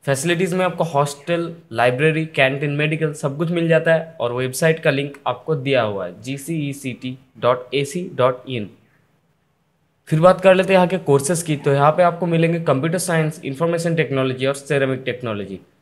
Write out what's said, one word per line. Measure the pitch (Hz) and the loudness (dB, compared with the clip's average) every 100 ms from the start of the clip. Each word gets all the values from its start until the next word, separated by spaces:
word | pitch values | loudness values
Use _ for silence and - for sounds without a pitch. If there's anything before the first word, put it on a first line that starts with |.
फैसिलिटीज़ | - 135 165 170 185 185 | -2 -2 0 0 0 0
में | 185 | -2
आपको | 175 | -2
हॉस्टल, | 165 180 160 - - 170 170 - _ | -2 0 0 -2 -4 -4 -4 -10 _
लाइब्रेरी, | 117 123 127 156 156 160 | 0 2 4 0 0 -4
कैंटीन, | - 135 139 147 | 2 2 2 -4
मेडिकल | 143 151 156 156 | -2 -2 -2 -4
सब | 147 147 139 | -4 -6 -4
कुछ | 165 | -2
मिल | 170 170 | -2 2
जाता | 160 160 | 2 4
है | 160 165 - | 0 0 -6
और | 120 | -4
वेबसाइट | 120 131 131 165 160 | -2 -4 0 0 2
का | 165 | 0
लिंक | 139 143 - - | 0 -4 -6 -6
आपको | 127 - 151 | -6 -4 -4
दिया | 131 135 | 0 0
हुआ | 110 98 90 | 0 -2 -8
है | 90 | -10
जीसीईसीटी | 117 139 139 170 143 139 135 117 127 131 _ - | -10 -10 -6 -6 -6 -6 -10 -10 -10 -12 _ -2
डॉट | 120 127 - | 0 0 -2
एसी | 139 143 180 185 127 | -4 -2 -6 -8 0
डॉट | 127 127 - | 0 0 -8
इन। | 123 104 - _ _ _ _ _ _ _ _ _ _ _ _ _ | -8 -10 -14 _ _ _ _ _ _ _ _ _ _ _ _ _
फिर | 156 | 4
बात | 175 180 | 4 6
कर | 190 185 | 6 6
लेते | 185 | 6
हैं | 190 | 4
यहाँ | 180 | 4
के | 180 | 0
कोर्सेज | - 139 139 170 | 2 2 2 -2
की। | 165 147 | -2 -2
तो | 143 | 2
यहाँ | 139 143 | 4 4
पे | 156 | 4
आपको | 175 170 180 | 2 2 -2
मिलेंगे | 165 165 170 | 2 2 0
कंप्यूटर | 165 135 165 175 | 0 0 0 -2
साइंस, | 175 165 156 151 - | 0 0 0 -4 -10
इन्फॉर्मेशन | 135 170 170 170 160 | -4 -2 0 0 0
टेक्नोलॉजी | 131 135 131 127 131 | 0 0 -2 0 -2
और | |
सेरेमिक | 135 - 143 135 131 131 | -4 -2 0 0 -2 -4
टेक्नोलॉजी। | 110 120 104 95 95 _ _ | -6 -6 -6 -8 -12 _ _